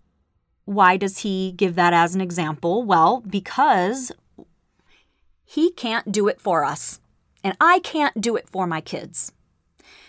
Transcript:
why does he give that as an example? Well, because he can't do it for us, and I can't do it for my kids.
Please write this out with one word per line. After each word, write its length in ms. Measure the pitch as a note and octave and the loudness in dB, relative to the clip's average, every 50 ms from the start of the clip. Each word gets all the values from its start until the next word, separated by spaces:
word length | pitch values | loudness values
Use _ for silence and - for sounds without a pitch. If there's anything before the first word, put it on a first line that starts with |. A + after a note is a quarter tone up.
| _ _ _ _ _ _ _ _ _ _ _ _ _ - | _ _ _ _ _ _ _ _ _ _ _ _ _ -4
why 300 | G3+ G#3 G3 F#3 F#3 F#3+ | 2 4 6 6 6 4
does 220 | G3+ G3 G3 - | 0 -4 -4 -4
he 320 | - G#3 F#3+ F#3 F#3+ F#3+ F#3 | -4 -4 -4 -4 -4 -4 -2
give 240 | F3 G3+ F#3 F3 | -2 -2 0 2
that 180 | F3+ F3 F3 F3 | 2 2 4 4
as 200 | E3+ E3+ E3+ F3 | 4 4 2 0
an 60 | F#3+ | -2
example? 640 | F#3+ F3 E3+ F3 E3+ D3+ D#3 D3+ - E3+ F3+ A3+ B3 | -4 -4 -4 -4 -4 -4 -4 -4 -2 -2 -2 0 0
Well, 400 | G#3 F#3+ E3 D#3+ F3 A3+ B3+ A#3 | 2 4 4 6 4 4 2 -2
because 840 | G3+ F3+ G3+ F#3+ - - - C#4 D#4 B3 F#3 F3+ F#3+ A#3+ C4+ B3+ A#3+ - _ _ _ _ - - _ _ _ _ _ _ _ _ _ _ _ _ _ _ _ _ _ _ _ _ | -6 -6 -6 -6 -4 -2 2 2 4 4 4 2 0 -2 -4 -6 -8 -10 _ _ _ _ -20 -20 _ _ _ _ _ _ _ _ _ _ _ _ _ _ _ _ _ _ _ _
he 260 | _ - D4 D#4 F#4 | _ -2 0 0 0
can't 420 | F4+ - - A#3 A3 A#3 - - F#3+ | 0 -2 -6 -4 -4 -4 -4 -4 -2
do 160 | G#3 G3+ G#3 | 0 0 0
it 140 | - - - | 0 -2 -2
for 200 | G#3 F3 D#3+ C#3+ | -2 0 0 0
us, 380 | C#3 D3+ D#3 - - - - _ _ _ _ _ _ _ _ - | -2 -4 -6 -8 -8 -10 -10 _ _ _ _ _ _ _ _ -6
and 140 | G3 F#3+ - | -4 0 2
I 200 | D4+ E4+ F4+ F#4+ | 4 4 4 2
can't 420 | F4+ - - D#4+ D4 C#4+ - A3+ | 0 -2 -4 -2 -2 -2 -2 -4
do 160 | G3+ A#3 A3+ | -4 -2 -2
it 100 | F#3 - | -4 -6
for 200 | _ - F#3 F#3 | _ -6 -6 -4
my 160 | E3+ E3 D#3+ D#3+ | -4 -4 -6 -8
kids. 500 | - - - - - - - - - - _ _ _ _ _ _ _ _ _ _ _ _ _ _ | -10 -12 -12 -10 -10 -8 -8 -8 -8 -10 _ _ _ _ _ _ _ _ _ _ _ _ _ _